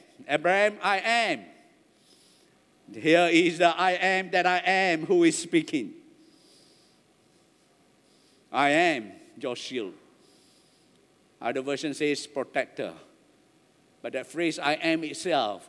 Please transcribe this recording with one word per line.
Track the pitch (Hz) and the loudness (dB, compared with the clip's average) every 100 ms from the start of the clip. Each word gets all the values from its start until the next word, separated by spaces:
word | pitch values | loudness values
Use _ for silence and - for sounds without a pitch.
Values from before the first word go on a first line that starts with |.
| - - - | -20 -16 -2
Abraham, | 147 151 190 208 208 | 0 2 4 2 0
"I | 185 196 | -2 0
am." | 202 233 214 139 92 - _ _ _ _ _ _ _ _ _ _ _ _ - | 0 0 0 -4 -8 -20 _ _ _ _ _ _ _ _ _ _ _ _ -20
Here | 104 160 170 170 | -4 4 4 6
is | 165 180 160 | 4 2 4
the | 175 | 2
"I | 165 185 | 4 0
am | 180 185 190 185 | 2 0 0 0
that | 180 175 | 0 2
I | 180 | 2
am" | 180 190 190 160 156 | 2 2 2 0 2
who | 180 | 4
is | 170 160 | 4 2
speaking. | 170 170 156 147 104 - - _ _ _ _ - _ _ _ _ _ _ _ _ _ _ _ _ _ _ _ _ _ _ _ | -2 -2 0 -4 -6 -12 -20 _ _ _ _ -20 _ _ _ _ _ _ _ _ _ _ _ _ _ _ _ _ _ _ _
"I | 127 143 | 0 2
am | 151 175 143 107 - - - | 4 2 0 -6 -16 -20 -12
your | 131 120 | -10 -8
shield." | - 127 98 - _ _ _ _ _ _ _ _ _ _ _ _ _ - | -8 -6 -8 -10 _ _ _ _ _ _ _ _ _ _ _ _ _ -10
Other | 117 135 | -6 -4
version | 131 135 156 | -4 -6 -6
says | 135 151 139 - | -4 -2 -2 -6
protector. | - 123 143 127 - 104 82 - _ _ _ _ _ _ _ _ _ | -8 -6 -6 -6 -8 -10 -12 -20 _ _ _ _ _ _ _ _ _
But | 120 | -10
that | 131 127 | -8 -8
phrase, | 151 170 156 | -4 -2 0
"I | 143 | -2
am" | 151 165 160 | 0 0 -2
itself, | 156 139 185 147 110 98 | -4 -8 -2 0 0 -4